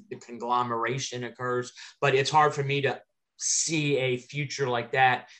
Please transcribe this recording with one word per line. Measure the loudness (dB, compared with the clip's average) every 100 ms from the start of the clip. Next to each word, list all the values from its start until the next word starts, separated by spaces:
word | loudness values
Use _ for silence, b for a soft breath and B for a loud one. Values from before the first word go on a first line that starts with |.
| -12
the | -16
conglomeration | -14 -10 -2 0 0 -2 -2 -2 -6 -6 -8
occurs. | -8 -4 -4 -4 B B B
But | 2 4
it's | 4
hard | 4 4
for | 2
me | -2 0
to | 0 -4 _ _ _ -8
see | -4 -2 0 0 2 0
a | 0 -2
future | -6 -8 -6 -2 0
like | 0 0
that | 4 4 4 -4